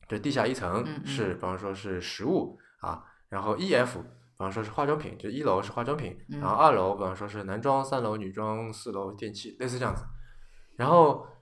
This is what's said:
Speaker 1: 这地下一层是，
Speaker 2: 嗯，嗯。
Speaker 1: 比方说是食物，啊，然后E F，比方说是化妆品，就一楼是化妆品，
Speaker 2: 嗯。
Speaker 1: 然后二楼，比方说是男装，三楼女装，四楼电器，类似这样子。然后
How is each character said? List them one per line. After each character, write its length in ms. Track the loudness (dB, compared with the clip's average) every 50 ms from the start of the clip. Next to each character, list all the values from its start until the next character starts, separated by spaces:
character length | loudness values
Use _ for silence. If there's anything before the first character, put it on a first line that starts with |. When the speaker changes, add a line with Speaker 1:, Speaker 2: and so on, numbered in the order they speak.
| -10
Speaker 1:
这 100 | -6 -6
地 140 | -2 -2 0
下 160 | 2 2 2
一 60 | 2 0
层 320 | 0 -2 0 0 0 -2 -2 -6 -8 -6
是， 220 | -4 -2 0 0
Speaker 2:
嗯， 60 | 0 0
嗯。 20 |
Speaker 1:
比 60 | -2
方 180 | -2 -4 -4 -4
说 140 | -4 -6 -6
是 260 | -6 -6 -4 -4 -4
食 240 | -4 -6 -6 -4 0
物， 340 | 2 2 2 0 -2 -6 -14 _ _ _ _
啊， 240 | -6 -6 -6 -6 -10 -16 -20 _ _
然 140 | _ -6 -4
后 160 | -2 0 0
E 160 | 0 0 2 4
F， 260 | 4 4 2 -2 -8
比 80 | -12 -14 -18 -20 _ _ _
方 120 | -6 -4 -4
说 140 | -2 -4 -6
是 80 | -4
化 140 | -2 0 2
妆 120 | 2 0
品， 200 | 0 -2 -6 -10
就 120 | -10 -8 -6
一 140 | -6 -2 0
楼 180 | 2 2 2
是 120 | 0 -2 -4
化 100 | -4 -2
妆 140 | -2 -2
品， 200 | -2 -4 -6 -8 -10 -12 -10
Speaker 2:
嗯。 80 | -8 -4
Speaker 1:
然 100 | 0 2
后 60 | 6
二 180 | 8 8 8 8
楼， 220 | 6 4 2 2
比 80 | 0 0
方 100 | -2 -2
说 140 | -4 -6
是 160 | -8 -6 -6 -6
男 180 | -4 -4 0
装， 220 | 2 4 4 4 2
三 180 | 0 0 0
楼 140 | 0 0 -2
女 160 | -4 -6 -6
装， 400 | -6 -4 -4 -2 -2 -4 -6 -8
四 220 | -8 -10 -8 -6 -6
楼 180 | -6 -6 -6
电 220 | -8 -8 -10 -10 -10
器， 240 | -10 -12 -12 -8 -6
类 80 | -6
似 100 | -4 -2
这 60 | -2 -2
样 100 | -2 -2
子。 120 | -2 -4 -8 -8 -10 -12 -14 -16 -18 -18 -18 -20 -20 -20 -14 -6
然 120 | -2 4 6
后 380 | 8 10 10 8 6 2 -2 -12 -18 -20